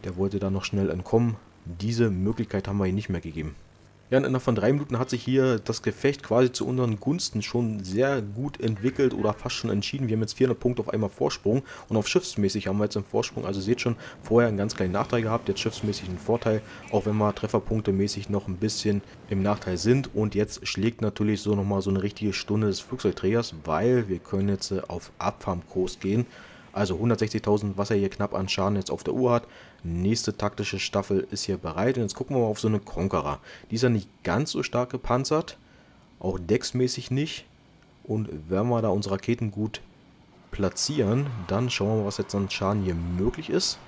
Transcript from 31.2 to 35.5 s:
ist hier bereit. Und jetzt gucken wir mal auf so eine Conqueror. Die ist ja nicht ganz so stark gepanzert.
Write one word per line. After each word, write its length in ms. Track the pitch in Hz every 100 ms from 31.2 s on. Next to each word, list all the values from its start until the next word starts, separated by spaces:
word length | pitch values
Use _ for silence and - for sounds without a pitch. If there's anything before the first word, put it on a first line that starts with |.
| -
ist 140 | 101
hier 140 | - 92
bereit. 400 | 85 82 113 123
Und 40 |
jetzt 140 | 107 -
gucken 200 | 131 135
wir 60 |
mal 60 | 113
auf 120 | 107
so 80 | 110
eine 120 | 107
Conqueror. 580 | - - 95 95 - 71 - - -
Die 60 | 113
ist 80 |
ja 60 | 127
nicht 200 | 113 95 -
ganz 260 | - 90 147
so 140 | -
stark 260 | - 123 123
gepanzert. 720 | 127 - 123 135 156 170